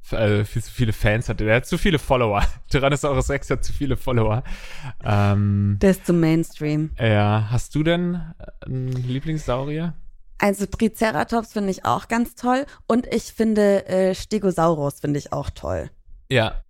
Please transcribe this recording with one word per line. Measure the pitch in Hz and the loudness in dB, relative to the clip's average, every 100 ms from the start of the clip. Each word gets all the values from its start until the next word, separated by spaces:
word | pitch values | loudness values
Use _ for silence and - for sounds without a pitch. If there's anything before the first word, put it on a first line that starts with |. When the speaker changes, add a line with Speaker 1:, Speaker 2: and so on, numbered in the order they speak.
| - | -4
Speaker 1:
äh, | 113 107 104 | 0 2 2
viel | 101 117 | 0 -4
zu | - | -6
viele | - 110 | -2 0
Fans | 101 110 107 - | 2 2 2 -2
hat. | 107 | -2
Der | 107 117 | 2 2
hat | - | 2
zu | 175 | 0
viele | 214 151 | 2 2
Follower. | - 131 117 101 - - | 2 2 4 4 2 0
<laughs> | - | -2
Tyrannosaurus | 139 139 143 151 135 - | 2 2 2 0 0 0
Rex | 139 - | -4 -2
hat | 135 | -2
zu | - | 0
viele | - 139 123 | 0 -2 -2
Follower. | - 120 110 110 - - - - 139 - | 0 2 2 0 -4 -8 -10 -12 -10 -6
Ähm, | - 104 101 101 101 101 101 104 | 0 2 4 2 2 2 2 4
Speaker 2:
Der | 196 | 4
ist | 185 - | 4 2
zu | |
Mainstream. | 175 160 165 165 - 151 151 156 - | 4 4 2 0 -4 -2 -2 -4 0
Speaker 1:
ja, | 113 104 104 107 107 | 2 4 4 2 0
hast | 120 - | -2 -2
du | 143 | 0
denn | 156 170 175 175 160 - - - | 2 2 0 -4 -8 -14 -18 -14
einen | - 131 127 | -8 -6 -4
Lieblingssaurier? | 127 123 127 160 156 - 123 139 151 170 156 - - - - | -4 -4 -4 -4 -4 -2 -4 -4 -4 -6 -8 -14 -16 -20 -2
Speaker 2:
Also | 202 202 196 | 0 0 -4
Triceratops | - 220 - 220 233 233 233 220 | 0 -2 2 0 0 -2 -2 -2
finde | 214 202 | -4 -4
ich | 185 - | -2 0
auch | 120 - | -2 -2
ganz | 226 233 - | -2 -2 -4
toll | 247 254 285 - - | -2 -2 -2 -14 0
und | 247 - | 0 0
ich | 233 | -4
finde, | - - 226 214 202 196 - | -4 -2 0 4 4 4 2
äh, | 185 190 | 0 2
Stegosaurus | 185 - 214 196 175 165 156 143 - | 0 -4 0 0 2 2 2 -2 -4
finde | 147 143 | -4 -4
ich | - | -4
auch | 143 - | -6 -6
toll. | - 76 90 - - - - - | -8 -6 -6 -8 -14 -20 -20 -2
Speaker 1:
Ja. | 127 110 - - | 0 0 -4 -10